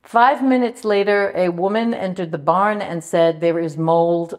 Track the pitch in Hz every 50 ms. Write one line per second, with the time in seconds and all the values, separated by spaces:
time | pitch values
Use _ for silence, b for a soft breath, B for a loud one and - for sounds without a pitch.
0 | _ - - 233 240 262 294 247 269 262 254 254 247 233 247 - - 214 208 202
1 | 196 208 202 202 196 196 - 170 185 175 170 170 180 196 208 220 233 233 226 -
2 | 190 185 180 190 180 160 165 151 139 170 165 185 202 214 214 208 196 - 170 170
3 | 160 - - 170 165 165 165 156 170 170 165 170 170 160 147 156 160 160 165 170
4 | 170 170 170 170 170 165 -